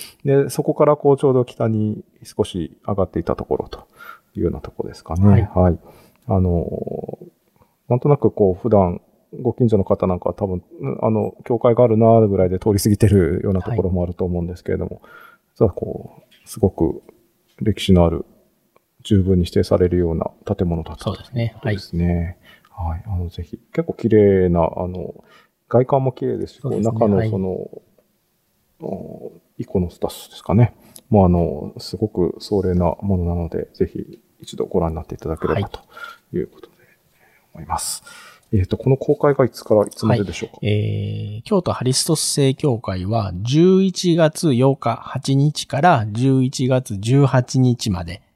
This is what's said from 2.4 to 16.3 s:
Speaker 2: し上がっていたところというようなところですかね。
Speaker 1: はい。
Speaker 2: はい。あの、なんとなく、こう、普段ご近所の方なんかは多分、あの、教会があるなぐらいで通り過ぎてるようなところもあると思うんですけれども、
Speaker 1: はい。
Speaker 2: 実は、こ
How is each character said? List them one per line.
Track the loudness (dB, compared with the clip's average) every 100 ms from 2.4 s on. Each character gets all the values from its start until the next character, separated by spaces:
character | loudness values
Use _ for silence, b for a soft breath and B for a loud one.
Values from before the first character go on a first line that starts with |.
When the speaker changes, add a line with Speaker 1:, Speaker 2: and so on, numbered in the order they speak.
Speaker 2:
し | -4 -6 -8 -10 -6
上 | -4
が |
っ | -4
て | -4
い |
た | -4
と | -6 -4
こ | -6
ろ | -6
と | -16 -18 B B B _
い | -4
う |
よ | -4
う |
な | -4
と | -10
こ | -12
ろ | -12
で |
す | -14
か | -8
ね。 | 2 4
Speaker 1:
は | 4
い。 | 2
Speaker 2:
は | 2 2
い。 | 2 B B B _ -4
あ | 0
の、 | 0 0 -4 -8 -8 -8 -10 -14 -20 _ _ _ _ _ -2
な | 0
ん |
と | 2
な | 2
く、 | 2
こ | 2 2
う、 | 2
普 | 2
段 | 4 4 0 -10 _ _ -6
ご | -4
近 | 0 2
所 | 2
の |
方 | 2 0 0
な | 0
ん |
か | -4
は |
多 | -4 -4
分、 | -4 -8 -10 -10 -4
あ | -2
の、 | 0 -2 -8
教 | -4 0
会 | 2
が | 4
あ | 4
る | 6
な | 6 6 6
ぐ | 4
ら |
い | 2
で | 0
通 | 0
り | 2
過 | 2
ぎ | 4
て | 4
る | 4 4 0
よ | -2
う |
な | -2
と | -2
こ | -2
ろ | -2
も | -2
あ | -4
る |
と | -4 -4
思 | -4
う |
ん | -6
で |
す | -8
け | -6
れ | -4
ど |
も、 | -6 -10
Speaker 1:
は | B
い。 | B B B _
Speaker 2:
実 | -2
は、 | 0
こ | 0 -8 -10 -14 -20 _